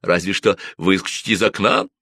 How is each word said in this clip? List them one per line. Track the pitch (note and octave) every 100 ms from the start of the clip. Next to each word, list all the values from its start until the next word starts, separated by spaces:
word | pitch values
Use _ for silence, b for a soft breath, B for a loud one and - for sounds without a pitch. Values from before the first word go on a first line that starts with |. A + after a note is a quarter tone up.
разве | - F2 F2+
что | G2 G#2+ F#2+ B -
выскочить | F2 F#2+ - - -
из | G2+
окна. | G#2+ - G#2 - - _